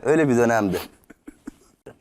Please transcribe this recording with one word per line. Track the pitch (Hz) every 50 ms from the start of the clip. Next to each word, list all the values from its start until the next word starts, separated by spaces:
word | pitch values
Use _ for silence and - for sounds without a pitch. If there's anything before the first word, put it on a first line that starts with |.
| -
Öyle | 127 156 160 156 139
bir | 120
dönemdi. | 120 120 117 117 110 104 95 87 - - - _ _ _ _ - _ - - - _ - - - _ _ _ _ _ - - - -